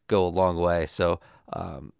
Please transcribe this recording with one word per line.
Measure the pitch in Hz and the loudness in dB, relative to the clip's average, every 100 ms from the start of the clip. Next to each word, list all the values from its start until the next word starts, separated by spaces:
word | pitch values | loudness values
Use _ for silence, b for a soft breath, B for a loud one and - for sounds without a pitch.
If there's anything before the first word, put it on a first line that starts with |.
| - | -2
go | 101 90 | 0 2
a | |
long | 87 92 85 | 2 2 2
way. | 87 85 76 | 0 0 -2
So, | - 87 85 b b - | 0 0 0 b b -12
um, | - 90 69 73 | -10 -10 -12 -16